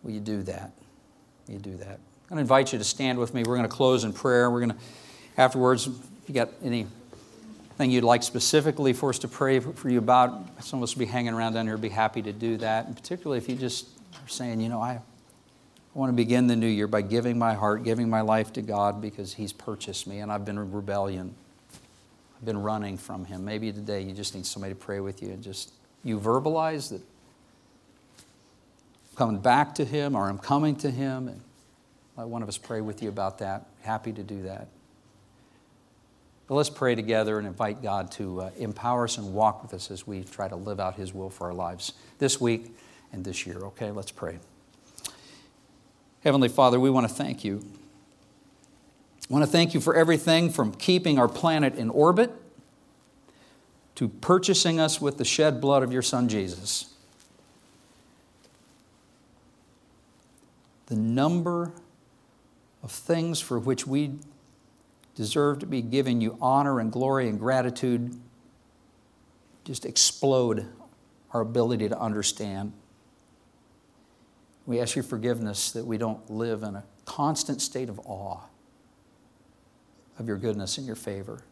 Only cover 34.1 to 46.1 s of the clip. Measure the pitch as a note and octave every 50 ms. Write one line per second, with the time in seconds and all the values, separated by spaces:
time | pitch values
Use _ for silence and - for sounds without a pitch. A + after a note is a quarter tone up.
34.1 | G#2+ G#2 G2 G2 G#2 G2 F#2+ F#2+ F#2+ G#2+ G#2+ - _ _ _ _ _ _ _ _
35.1 | _ _ _ _ _ _ _ _ _ _ _ _ _ _ _ _ _ _ _ _
36.1 | _ _ _ _ _ _ _ _ C3 C#3+ D3 C#3+ - - C#3 B2+ A#2+ A2+ A2 A2
37.1 | A2+ A2 A2 G#2+ G#2+ G#2+ G#2 G2+ F2+ G2 A#2 G#2 G#2 C3 B2+ G#2 G2 G2+ F#2 F2+
38.1 | - - G#2+ F#2+ F2+ F#2 F#2 F#2 - - A#2+ G#2 G#2 - - A#2+ B2 B2 A#2+ A2+
39.1 | - - G#2 G2 F#2 G#2 A2 G#2+ G#2 - - A#2 - F2+ - - G2+ F#2 - -
40.1 | G2+ F#2+ F2+ - - - G2+ F#2 F#2+ F2 G2 G#2+ G2+ F#2+ F#2+ F#2 F#2 G2+ G2 F2+
41.1 | F#2 F#2+ F#2+ F#2+ - - F2+ F2 F2+ F2+ F2+ E2+ F#2 F2 - - - - - -
42.1 | - _ C#3 C3+ - - B2 A#2+ A#2 A2+ A#2 - - - - - - - - _
43.1 | - G2 F2+ G2 F2+ - - F#2 F2 F#2+ F#2+ G2+ - - A#2 G#2 G#2 G2+ F#2+ -
44.1 | - - - E2 F2 E2+ - - - _ _ _ _ _ _ - _ - - -
45.1 | - - - - - - - _ _ _ _ _ _ _ _ _ _ _ _ _